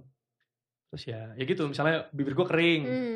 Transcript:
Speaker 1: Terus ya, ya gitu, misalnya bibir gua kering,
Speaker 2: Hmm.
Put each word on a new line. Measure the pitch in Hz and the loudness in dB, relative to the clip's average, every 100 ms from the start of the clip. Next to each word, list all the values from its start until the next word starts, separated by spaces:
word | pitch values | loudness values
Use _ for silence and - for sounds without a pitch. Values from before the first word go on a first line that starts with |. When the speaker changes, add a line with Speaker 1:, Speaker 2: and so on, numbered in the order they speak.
| - _ _ _ _ _ _ _ - | -20 _ _ _ _ _ _ _ -16
Speaker 1:
Terus | 147 - | -12 -10
ya, | 110 113 | -10 -10
ya | 113 131 | -6 -2
gitu, | 185 147 | 0 0
misalnya | 139 151 160 - | 0 2 2 -2
bibir | 143 139 139 | -4 -2 0
gua | 180 | 2
kering, | 165 170 165 | 4 4 4
Speaker 2:
Hmm. | 135 254 240 | 0 -2 -2